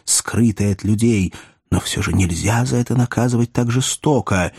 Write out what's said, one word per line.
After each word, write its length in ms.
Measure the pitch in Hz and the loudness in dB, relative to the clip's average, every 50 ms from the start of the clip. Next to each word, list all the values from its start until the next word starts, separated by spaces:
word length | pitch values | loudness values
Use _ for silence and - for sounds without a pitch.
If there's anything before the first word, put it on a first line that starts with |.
| - | -6
скрытой 680 | - - - - - - 98 120 113 101 - 101 101 98 | -2 -2 -2 -2 -2 0 2 2 2 2 0 0 -2 -2
от 100 | - - | -2 0
людей, 500 | 101 110 104 117 120 113 101 92 80 - - - - _ _ _ - | 0 0 2 2 2 4 2 2 0 -4 -8 -20 -20 _ _ _ -2
но 80 | - - | -2 -2
все 220 | - - - - 95 | -2 -2 -4 -4 -2
же 100 | 87 82 | 0 0
нельзя 520 | 95 92 85 85 82 85 98 110 117 123 | 0 0 0 0 -2 -2 0 0 0 0
за 120 | 131 131 | 0 0
это 200 | 123 117 - 120 | 0 0 0 0
наказывать 560 | 127 123 - - 110 120 127 120 117 120 - - | 0 0 0 0 0 0 0 2 0 0 0 0
так 180 | - 123 120 | -2 0 0
жестоко. 800 | 120 131 131 - - - - 156 147 120 - - 104 92 87 80 - | 0 0 -2 -2 -4 -4 0 0 0 0 0 0 0 0 0 -2 -4